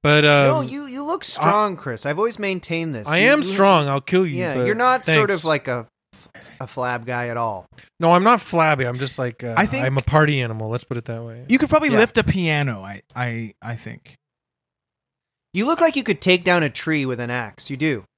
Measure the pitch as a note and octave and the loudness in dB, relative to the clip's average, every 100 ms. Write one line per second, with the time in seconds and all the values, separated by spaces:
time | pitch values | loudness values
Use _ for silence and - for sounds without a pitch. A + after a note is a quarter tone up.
0 | D3 D3+ D3 C#3+ C#3 - B3 C#4 C#4+ B3+ | 4 4 6 6 6 2 -2 -8 -10 -10
1 | D4 E4 - - D3+ G#3 G#3+ F3 C#3+ A2+ | -6 -6 -6 -2 2 2 0 -4 -8 -6
2 | C#3 D3+ A3+ A3 G3+ F#3 - E3 E3 B2 | -6 -2 -4 -2 -6 -6 -6 -6 -4 -6
3 | G#2+ E3+ A3 D4 F#3 G3 G3 F3 C#3+ C#3 | -2 2 4 2 0 2 4 4 2 -2
4 | - F3+ F3+ D3 F3+ C3 B2 A3 B3+ B3+ | 0 0 0 -2 -4 -2 0 2 2 0
5 | B3+ E3 G#3 F#3 D#3+ D3 C3+ B2 A2 _ | 2 2 2 0 0 -2 -2 -6 -8 _
6 | _ - - - - - B2+ - B2 B2 | _ -20 -20 -20 -20 -14 -12 -6 -6 -6
7 | A#2 B2 A#2+ A#2+ A#2 G2 - - _ _ | -6 -6 -6 -4 -4 -6 -14 -20 _ _
8 | E3 F3 G#3 A#3 - E3+ D#3+ C#3+ B2 B2 | 4 6 6 2 0 2 2 2 -2 -4
9 | C3+ - B2+ A2+ B2 A2+ G3+ C4 C3+ C3+ | -6 -6 -8 -6 -4 0 0 0 -2 -2
10 | - D#3 D3+ C#3+ A#2+ A2 A2 A#2+ - A#2+ | 2 2 4 2 -2 -4 -6 -6 -6 -10
11 | A2+ A2+ A#2 A#2 C3+ C4 D4+ D#4 D4+ A3 | -8 -12 -12 -16 0 2 4 2 4 2
12 | A3+ A3+ - F#3+ E3+ D3+ C#3+ G#2 F#2+ G2+ | 4 2 0 0 0 0 -2 -4 -12 -16
13 | _ - B2 A#2 A2 _ A2+ A2+ A2 A#2+ | _ -8 -6 -6 -10 _ -12 -12 -12 -18
14 | - _ _ _ _ _ _ _ _ _ | -20 _ _ _ _ _ _ _ _ _
15 | _ _ _ _ _ F3 A#3+ E4 E4 C#4+ | _ _ _ _ _ -2 0 2 2 2
16 | A3+ F3+ - F3+ F3+ F3 D3 - - D#3 | -2 -2 2 2 4 2 0 -4 -2 -2
17 | C3 A#2+ A#2+ B2 A2 - - C3+ D#3 A#2+ | -2 -4 -4 -6 -8 -12 -12 -4 -2 -4
18 | - | -8